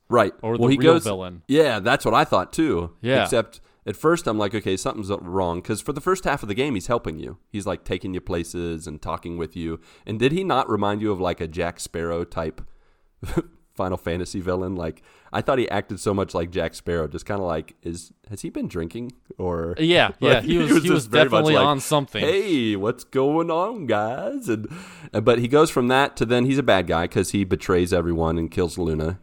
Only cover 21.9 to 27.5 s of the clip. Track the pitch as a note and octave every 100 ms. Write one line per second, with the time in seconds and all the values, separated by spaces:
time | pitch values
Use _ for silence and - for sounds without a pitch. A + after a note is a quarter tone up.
21.9 | D3+ C#3 G#2+ C#3+ G3 G#3+ D3 A2 G2 G#2
22.9 | B2 - C3+ C#3 D#3+ E3+ D#3+ G3 A#3 B2+
23.9 | G#2+ G#2+ C#3+ G#3+ C#4 G#3 G#2+ G#2+ E3+ -
24.9 | - - A2 A2+ A#2+ A#2+ D3 D#3+ C#3 B2
25.9 | C3 C#3 - A#2 B2 B2+ C3+ A#2+ F#2+ F2
26.9 | E2 F2 G#2+ F2+ G2+ F#2